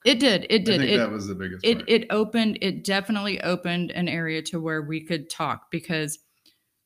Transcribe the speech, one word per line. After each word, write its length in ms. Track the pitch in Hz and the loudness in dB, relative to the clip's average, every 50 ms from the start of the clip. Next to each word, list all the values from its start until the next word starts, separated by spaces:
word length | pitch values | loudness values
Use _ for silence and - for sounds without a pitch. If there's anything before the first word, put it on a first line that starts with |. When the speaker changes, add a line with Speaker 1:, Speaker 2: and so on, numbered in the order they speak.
| - | 2
Speaker 1:
It 160 | - 208 233 | 2 4 4
did. 260 | 277 247 202 175 - - | 4 4 2 2 2 2
It 120 | 214 220 | 2 2
Speaker 2:
I 20 | 180 | 4
Speaker 1:
did. 140 | 220 196 160 | 4 4 4
Speaker 2:
think 100 | 135 - | 4 4
Speaker 1:
It, 40 | 208 120 | 4 4
Speaker 2:
that 120 | 113 104 | 2 2
was 160 | 107 104 98 | -2 -4 -4
the 80 | 101 95 | -4 -4
biggest 300 | 90 95 90 92 92 - | -4 -6 -6 -6 0 2
Speaker 1:
it, 140 | 226 233 233 | 2 2 2
Speaker 2:
part. 100 | - - | 2 4
Speaker 1:
it 160 | 226 220 226 - | 2 4 4 2
opened, 480 | 214 214 220 220 - 233 220 220 202 - | 0 0 0 2 2 2 2 2 0 0
it 240 | - 196 - 233 - | -2 -2 -2 -2 -2
definitely 560 | 196 196 196 196 - 220 202 202 208 190 - | 0 0 0 0 0 -2 -2 -2 -2 -4 -2
opened 480 | - 170 180 175 - 175 175 175 175 - | -2 -2 -2 -2 -2 -2 -2 0 -2 -2
an 160 | - 175 180 160 | -2 -2 -2 -2
area 340 | 139 170 165 160 160 160 | -2 -2 -2 -2 -4 -4
to 180 | 160 - - 165 | -4 -4 -6 -4
where 220 | 160 160 156 156 | -2 -2 -2 -2
we 180 | 147 147 160 160 | -2 -4 -6 -6
could 300 | 156 160 170 156 143 - | -4 -4 -4 -4 -6 -8
talk, 400 | - - 160 139 117 - - _ | -8 -4 -4 -4 -4 -6 -8 _
because 480 | - 165 - - 165 156 156 151 - - _ _ _ _ _ _ _ _ _ _ _ _ _ | -8 -8 -4 -4 -2 -2 -2 -4 -6 -10 _ _ _ _ _ _ _ _ _ _ _ _ _